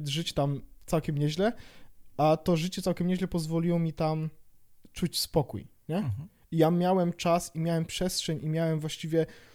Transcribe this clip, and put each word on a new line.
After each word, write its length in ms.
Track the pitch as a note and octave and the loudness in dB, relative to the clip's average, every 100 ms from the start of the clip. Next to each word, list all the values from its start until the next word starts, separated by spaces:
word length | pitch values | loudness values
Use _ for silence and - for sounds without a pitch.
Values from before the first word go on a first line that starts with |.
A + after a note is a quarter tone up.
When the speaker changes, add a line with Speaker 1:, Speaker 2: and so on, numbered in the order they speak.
| D3+ | -2
Speaker 1:
żyć 280 | C#3+ E3+ | -4 -4
tam 280 | - C#3+ C#3 - - - | 0 0 -2 -8 -18 -2
całkiem 320 | D#3+ D3+ C#3+ | -2 0 0
nieźle, 360 | D3 D#3 G3+ - - - - - - - | 0 2 0 0 -10 -20 -20 -20 -10 2
a 200 | D#3 D#3+ | 4 4
to 200 | - F3 | 2 0
życie 240 | E3+ - | 0 -4
całkiem 260 | F#3+ F3 F3 | -2 0 0
nieźle 200 | F#3 F3+ | 0 -2
pozwoliło 520 | F3 D#3 E3 E3+ E3+ | -2 -2 0 2 0
mi 140 | E3 | 0
tam 360 | D#3 D#3+ D#3 D#3 - - - - - - | -2 -2 -2 -4 -8 -20 -20 -20 -20 -20
czuć 260 | - F3 - | -6 -4 -2
spokój, 480 | - E3 - - - _ - | -2 0 0 -4 -14 _ -6
nie? 80 | E3 | -2
Speaker 2:
Mhm. 300 | E3 G#2 D#3+ _ - | -2 -4 -8 _ -2
Speaker 1:
I 60 | E3 | 4
ja 140 | D#3 | 4
miałem 420 | F3 F3+ F#3 F3 | 6 4 4 2
czas 420 | F3 F3 E3+ - D#3+ | 0 2 0 0 -4
i 40 | |
miałem 260 | E3 E3 E3 | -2 0 -2
przestrzeń 540 | - F#3 - - D#3 | -2 -2 -2 -4 -4
i 60 | D3+ | -2
miałem 300 | D#3 E3 D#3 | 0 0 0
właściwie, 460 | D#3 - E3 D#3+ D#3+ - - | -4 -6 -2 0 0 -4 -20